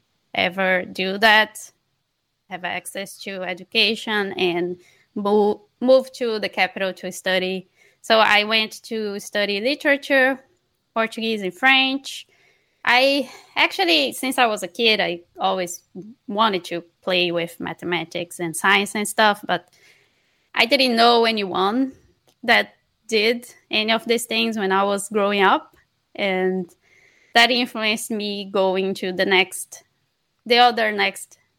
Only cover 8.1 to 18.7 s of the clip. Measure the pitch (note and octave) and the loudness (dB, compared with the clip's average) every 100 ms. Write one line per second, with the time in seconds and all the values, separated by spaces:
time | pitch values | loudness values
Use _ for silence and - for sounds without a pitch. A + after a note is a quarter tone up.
8.1 | A3 G#3 G#3 G#3+ A3 G#3+ - - A3 G#3 | 4 6 4 2 0 -2 -8 -10 -6 -6
9.1 | G3+ - G#3 G3+ G3+ B3 D4 D4+ C#4+ - | -8 -6 -4 -2 -2 -2 0 0 0 2
10.1 | C4+ B3+ C4 _ _ _ _ _ - A3 | 2 2 0 _ _ _ _ _ -4 -4
11.1 | A3+ A3+ G#3+ F#3 F3+ C4 C4 C4 C4+ - | -4 -4 -4 -6 0 4 4 2 -4 -8
12.1 | - - _ _ _ _ _ - B3 C#4 | -16 -18 _ _ _ _ _ 0 4 4
13.1 | C#4 A3+ - _ - E4 - F4 D#4+ B3+ | 2 -4 -12 _ -2 -2 0 2 2 0
14.1 | - C4 C4 A#3 G#3 F3+ - A3+ G3+ E3+ | -4 -6 0 0 0 -8 -2 0 2 -2
15.1 | F3 _ F4 F#3+ F#3+ F3 - _ F#3 G#3 | -4 _ -4 -2 -2 -4 -8 _ -18 -18
16.1 | - - G3+ A3 F#3 - E3+ - _ F#3+ | -18 -8 0 0 0 -6 -10 -10 _ -2
17.1 | F3+ F3 E3+ E3+ - E3+ E3 E3+ E3+ E3 | 0 0 -2 -6 -8 -10 -8 -6 -6 -6
18.1 | E3+ E3+ - E3+ D#3 G3 | -10 -10 -8 -8 -2 0